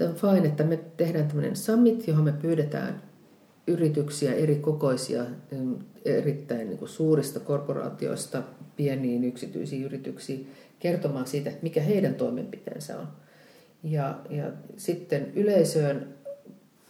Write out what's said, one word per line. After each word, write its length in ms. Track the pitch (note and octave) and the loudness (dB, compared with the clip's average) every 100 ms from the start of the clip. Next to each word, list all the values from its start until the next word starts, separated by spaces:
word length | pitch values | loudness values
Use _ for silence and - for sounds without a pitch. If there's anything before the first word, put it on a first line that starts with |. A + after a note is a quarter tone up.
että 60 | E3+ E3 G3+ | 0 0 4
on 60 | |
fine, 140 | F#3+ D#3 | 6 6
että 160 | D3 | 4
me 120 | D3+ D#3+ - - | 2 2 -2 0
tehdään 320 | E3+ E3 D3+ | 0 2 0
tämmönen 280 | D3 - - | 0 -2 -2
summit, 520 | - A3+ A#3+ A3+ - | 2 6 6 6 4
johon 160 | D#3 | 4
me 80 | D3+ | 4
pyydetään 680 | D3 E3 D#3+ D3 C3+ B2+ - - - - _ _ _ - | 2 0 2 2 0 -4 -6 -12 -20 -20 _ _ _ -2
yrityksiä 680 | E3+ D#3+ D3+ C#3+ - C#3+ | 2 2 2 -2 0 0
eri 220 | - D#3 C#3+ | 2 2 2
kokoisia, 680 | D#3 D3+ C#3+ B2+ - B2+ B2 B2 - | 2 2 2 0 -2 -4 -4 -8 -10
mm, 260 | C3+ C3 G#2 - - | -6 -4 -4 -8 -6
erittäin 640 | - C3+ - - - A#2+ A2 | 0 2 2 -2 -4 -6 -4
niinku 180 | F2+ - | -8 -8
suurista 540 | - D#3+ D#3 - - | -2 4 4 2 -4
korporaatioista 1000 | - C#3+ C#3+ C#3+ - - C3 B2 - C3+ - - - - | -2 -2 -2 -4 -6 -4 -4 -4 -6 -8 -8 -14 -14 -2
pieniin 480 | C#3+ C3+ C3 A#2+ | -2 0 0 0
yksityisiin 600 | B2 B2 - - A2 C#3 | 0 -4 -8 -6 -6 -6
yrityksiin 680 | C3+ C3+ C3+ - - C3+ C#3 - - _ | -6 -8 -10 -10 -8 -10 -10 -18 -20 _
kertomaan 480 | F3 E3+ C#3+ C#3 B2+ | -2 0 0 -2 -4
siitä, 260 | C#3+ C#3+ - | -4 -4 -6
mikä 180 | E3 D#3+ | -2 0
heidän 320 | D3+ G#3 C3 | 2 2 2
toimenpiteensä 840 | - A#2+ B2 G3 - - - - - | 0 -2 -4 -6 -10 -12 -12 -10 -10
on. 100 | E3 - - - - - _ _ | -12 -16 -20 -20 -20 -20 _ _
Ja, 360 | D#3+ D3+ C#3 - - | -4 -2 -2 -4 -8
ja 140 | D3 D3 - - - | -6 -6 -8 -14 -12
sitten 560 | - E3+ - C#3 C3+ | -4 -4 0 -2 -2
yleisöön 800 | - G3+ G3 D#3 D#3+ C#3+ C#3 - - - - - - _ _ - | 0 4 6 6 4 2 0 -4 -14 -16 -16 -18 -20 _ _ -8